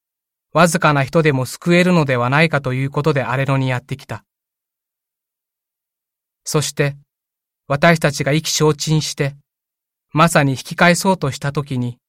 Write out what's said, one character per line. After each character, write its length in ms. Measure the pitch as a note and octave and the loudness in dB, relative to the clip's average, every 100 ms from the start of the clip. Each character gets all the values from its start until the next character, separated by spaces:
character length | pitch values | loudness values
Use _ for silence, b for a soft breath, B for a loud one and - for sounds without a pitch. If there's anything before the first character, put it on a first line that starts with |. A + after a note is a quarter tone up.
| _ _ _ _ _ | _ _ _ _ _
わ 120 | D3+ F3 | 2 2
ず 140 | E3+ | 4
か 140 | D#3 | 2
な 100 | C#3+ | 2
人 180 | C3 E3+ | 2 2
で 120 | D#3 | 2
も 120 | C3 B2+ | 0 -4
救 300 | - E3+ F3 | -6 0 2
え 80 | |
る 100 | F3+ | 4
の 120 | F3 C#3 | 2 2
で 120 | B2 | 0
は 140 | B2 | 0
な 100 | D3 | 2
い 80 | E3 | 2
か 120 | C#3+ | 0
と 120 | C3+ | -2
い 120 | B2+ C3+ | -4 -4
う 40 | |
こ 140 | D3 | -2
と 100 | D#3 | -2
で 80 | C#3 | -2
ア 140 | A#2 C3 | -2 -2
レ 80 | C3+ | 0
ノ 120 | C3+ | 0
に 120 | C3 | 0
や 80 | B2 | -4
っ 40 | |
て 140 | - C3 | -6 -12
き 100 | - | -10
た。 180 | A2 _ _ _ _ _ _ _ _ _ _ _ _ _ _ _ _ _ _ _ _ _ _ - | -14 _ _ _ _ _ _ _ _ _ _ _ _ _ _ _ _ _ _ _ _ _ _ -6
そ 160 | D3+ | -4
し 120 | C#3+ | -4
て、 240 | - C#3+ C#3+ _ _ _ _ _ _ - | -4 -4 -6 _ _ _ _ _ _ -6
私 320 | C#3 E3+ E3 | 2 2 4
た 120 | D#3+ | 0
ち 120 | C#3+ | -2
が 80 | C#3 | -2
意 100 | D#3 | -2
気 80 | - | -2
消 240 | - D3+ | 0 0
沈 280 | D3 D3+ D#3 | 0 0 -2
し 120 | - | -2
て、 220 | - C#3+ C#3+ _ _ _ _ _ _ _ | -4 -6 -8 _ _ _ _ _ _ _
ま 180 | D3+ E3 | 0 2
さ 140 | D#3+ | 4
に 100 | C#3 | 0
引 60 | B2+ | -2
き 160 | - E3 | -8 2
返 200 | F3 F3 | 2 4
そ 160 | F#3+ | 0
う 60 | F#3 | 0
と 140 | C#3 | -4
し 60 | - | -6
た 140 | C#3+ | -6
と 120 | D3 | -6
き 140 | C#3+ B2+ | -6 -6
に、 220 | A#2+ - | -6 -8